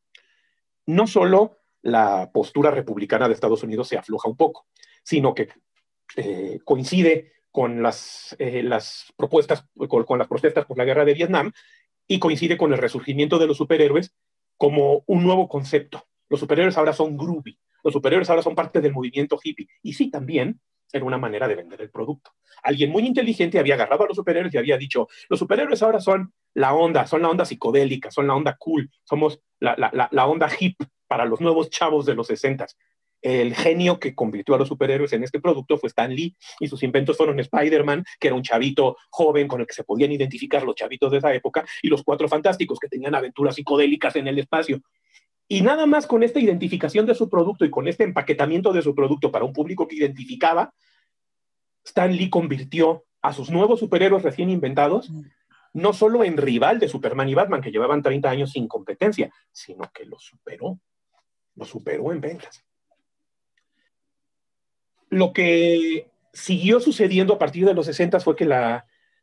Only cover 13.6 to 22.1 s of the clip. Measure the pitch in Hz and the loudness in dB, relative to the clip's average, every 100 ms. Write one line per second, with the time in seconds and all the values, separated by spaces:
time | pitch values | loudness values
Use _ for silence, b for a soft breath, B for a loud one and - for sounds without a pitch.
13.6 | 156 160 147 147 185 _ _ _ _ - | 0 4 4 4 -2 _ _ _ _ 0
14.6 | 143 147 139 147 - 185 175 185 180 147 | 2 4 2 2 2 2 4 2 2 -2
15.6 | 135 151 - - - _ - 147 147 147 | -2 -2 -2 -18 -20 _ -6 -4 0 2
16.6 | 185 180 156 143 156 143 139 160 139 - | 2 2 0 2 -2 -2 -6 -6 -10 -20
17.6 | _ _ 151 143 135 175 180 165 165 156 | _ _ -2 0 2 2 2 2 2 -2
18.6 | 165 170 147 139 127 135 143 - 160 151 | -2 0 0 -2 -6 -4 -2 -4 -6 -12
19.6 | - _ - 147 277 147 131 156 127 233 | -14 _ -10 -4 -4 -4 -4 -2 -2 -6
20.6 | _ _ _ 139 127 127 123 104 123 101 | _ _ _ -6 -4 -4 -4 -4 -4 -4
21.6 | 85 98 107 - 113 | -8 -16 -14 -10 -8